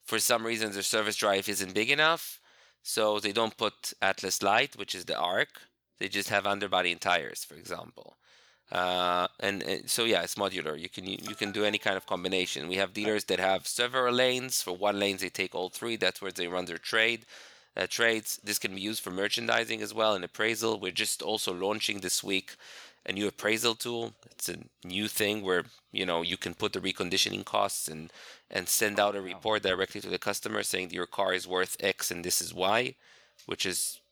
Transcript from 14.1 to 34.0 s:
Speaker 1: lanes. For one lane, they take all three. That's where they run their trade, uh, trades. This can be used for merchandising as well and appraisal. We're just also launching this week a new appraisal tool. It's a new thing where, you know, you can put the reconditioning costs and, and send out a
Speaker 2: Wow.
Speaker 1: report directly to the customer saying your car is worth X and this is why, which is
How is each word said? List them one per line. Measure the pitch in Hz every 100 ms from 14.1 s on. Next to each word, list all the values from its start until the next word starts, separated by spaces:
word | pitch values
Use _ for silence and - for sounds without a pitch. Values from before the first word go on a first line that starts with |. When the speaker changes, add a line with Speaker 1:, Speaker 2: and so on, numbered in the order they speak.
Speaker 1:
lanes. | 123 127 127 113 -
For | - 90
one | 104 101
lane, | 101 95
they | 95
take | - 92
all | - 92
three. | - 117 113
That's | 92 -
where | 98
they | 92 87
run | 90 90
their | 82
trade, | - 113 113 117 - - - - _ -
uh, | 92
trades. | - 117 110 - -
This | 104 104
can | 110 95
be |
used | 98 110
for | -
merchandising | 90 104 - 117 117 113 113
as | 107
well | 107 110 101
and | 87
appraisal. | - 110 113 113 107
We're | 95
just | 90 110 -
also | 76 107 -
launching | 90 95 107 - 104
this | 92 -
week | 101 95 - - - - - _ -
a |
new | 95 104
appraisal | - 104 110 117 113
tool. | 120 117 117 - -
It's | - -
a | 87 - _
new | - 92 107
thing | - 104 107
where, | 95 90 - - _
you | - 92
know, | 85
you | 85 90
can | - 87
put | 107
the | 98
reconditioning | 95 - 90 95 - 98 95
costs | 104 101 - -
and, | 78 80 - - - _
and | - 90
send | - 107 104
out | 104 101
a |
Speaker 2:
Wow. | 95
Speaker 1:
report | 92 110 107
directly | 95 92 95 104
to | 98
the | 92
customer | - 101 110 107
saying | 104 95 90
your | 87 90
car | - 95
is | 92 90
worth | 92 92 -
X | 98 - -
and | 87
this | 90 -
is | 82
why, | 82 92 110 127 - _ - _ _ -
which | - 98
is | 87 - -